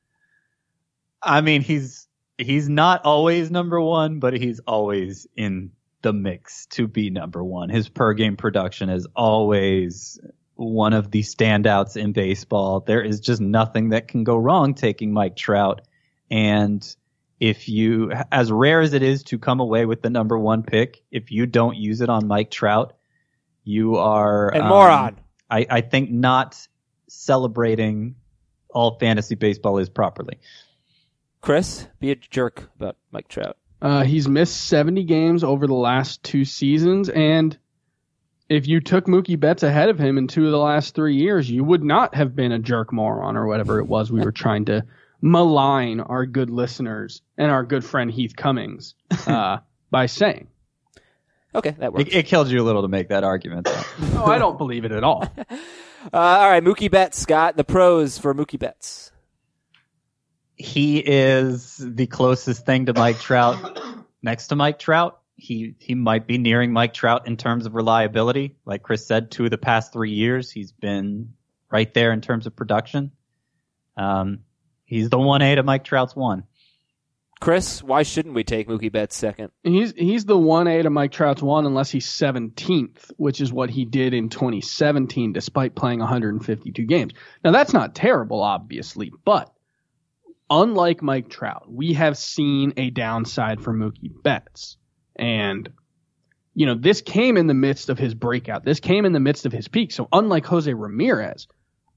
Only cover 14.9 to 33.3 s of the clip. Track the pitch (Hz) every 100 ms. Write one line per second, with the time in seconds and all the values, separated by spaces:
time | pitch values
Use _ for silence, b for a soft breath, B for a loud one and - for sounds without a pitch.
14.9 | 101 107 104 98 - - 101 98 - _
15.9 | _ _ _ - 110 107 104 104 104 -
16.9 | - _ _ _ - 113 104 - 107 110
17.9 | 113 110 117 135 135 117 107 139 165 156
18.9 | 139 131 139 - 117 - 127 123 113 113
19.9 | 113 117 120 110 113 107 110 110 110 120
20.9 | - _ 120 - 107 123 117 117 92 107
21.9 | 110 120 117 107 104 107 - 107 107 127
22.9 | _ _ _ _ _ _ _ - 107 110
23.9 | 110 104 107 104 104 101 156 - 196 190
24.9 | 147 123 101 - _ - 110 113 123 120
25.9 | 135 135 120 127 131 131 - - _ _
26.9 | _ _ - - 131 127 113 117 110 107
27.9 | 107 113 127 _ _ _ _ _ 123 117
28.9 | 117 117 110 107 107 110 101 104 98 92
29.9 | - 101 - - - b b b b b
30.9 | b b _ _ _ - 147 180 - -
31.9 | - 135 135 - - 123 - - - 101
32.9 | - _ - -